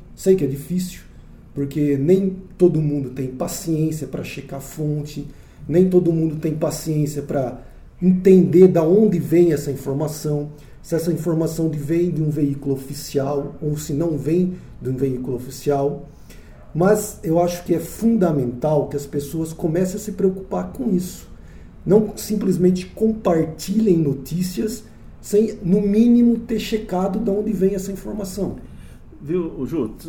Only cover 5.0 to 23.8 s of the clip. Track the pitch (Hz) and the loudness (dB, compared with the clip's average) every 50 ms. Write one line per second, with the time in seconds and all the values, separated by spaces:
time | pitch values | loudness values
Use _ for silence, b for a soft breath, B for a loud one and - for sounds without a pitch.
5 | 143 151 - 147 143 B B B B B B B B - 143 175 190 185 185 180 | -6 -8 -10 -10 -12 B B B B B B B B 0 4 4 4 6 6 4
6 | 175 165 165 160 160 160 147 156 - 160 147 156 165 151 - - - 160 156 151 | 4 4 2 2 0 0 -2 -2 -4 -4 -2 -2 -2 -2 -4 -4 -4 -2 0 0
7 | 151 135 - 147 139 - 135 143 131 120 127 B B B B B B B B - | 0 0 -2 -6 -6 -4 -2 -2 -2 -4 -6 B B B B B B B B 0
8 | 180 180 185 185 - 196 190 185 160 139 139 175 185 185 175 170 160 160 185 214 | 2 4 4 6 8 8 8 8 8 8 8 10 8 10 8 6 4 4 6 6
9 | 220 208 - 165 135 - 165 170 175 170 151 139 - 147 131 - - 139 135 143 | 6 4 4 2 0 2 4 6 6 6 4 0 -2 -4 -6 -6 -4 -4 -4 -2
10 | 156 151 151 - - 151 147 147 147 147 B B B B B B B - 170 156 | -2 -4 -6 -6 -4 -2 -2 -2 -4 -6 B B B B B B B -4 -2 -2
11 | 160 175 160 - - 175 160 160 165 156 - - 160 160 147 143 139 135 165 170 | 0 0 -2 -2 0 -2 0 0 0 -2 -2 -2 -2 -2 -2 -4 -4 -2 0 0
12 | 175 180 151 147 156 151 143 156 147 139 139 - - 143 135 131 131 - 143 - | 2 0 0 0 0 0 0 0 0 0 -2 -2 -2 -4 -4 -4 -4 -10 -10 -10
13 | - - - 139 135 135 147 143 139 - - - 160 151 147 147 - - 147 139 | -10 -4 -4 -2 -2 -2 -2 -4 -4 -6 -8 -6 -4 -4 -4 -4 -4 -4 -4 -2
14 | 170 170 156 139 127 143 160 180 185 180 B B B B B B 120 127 131 127 | -2 -2 -2 -2 -2 0 2 2 2 0 B B B B B B -6 -6 -4 -2
15 | 135 135 127 120 127 139 127 117 - - - - - 147 143 139 139 147 147 - | -2 -2 -2 -4 -6 -6 -6 -8 -8 -10 -14 -8 -2 -2 0 0 0 -2 -2 -4
16 | - B B B B B B B B B B B B B B 151 180 196 214 208 | -12 B B B B B B B B B B B B B B 2 4 4 4 2
17 | - - - - - 165 160 170 175 175 175 - - - 175 156 - - - - | 0 -6 -10 -8 -4 0 2 2 2 0 -2 -4 -2 -2 -2 -2 -2 -6 -8 0
18 | 214 233 226 220 180 170 156 143 123 120 - - - 151 156 143 127 - - 143 | 2 2 4 4 4 2 2 2 0 -2 -4 -2 -2 0 2 2 0 0 -4 -8
19 | - - - 143 143 - - 165 160 156 - - - 156 156 175 185 185 202 214 | -8 -6 -6 -6 -6 -6 -6 -6 -6 -6 -6 -6 -4 -2 0 0 0 -2 -2 -6
20 | - 214 190 - 185 190 190 - - - - 180 180 - - - 254 233 185 180 | -8 -8 -6 0 0 0 0 0 -8 -6 -6 -6 -6 -6 -8 -4 -2 0 0 0
21 | 180 - - - - - B B B B B B B B B B - - 185 220 | 0 -2 -10 -14 -18 -18 B B B B B B B B B B 0 4 4 4
22 | 214 - - - - - 214 196 - 190 175 151 180 180 185 - - - - - | 4 2 -4 -10 -6 -4 -4 -2 0 0 0 2 4 2 2 2 -2 -8 -6 -2
23 | 220 220 214 - - 196 170 160 160 - - - - 190 196 220 | 0 0 0 0 0 0 2 2 0 -2 -4 -10 -6 -2 0 2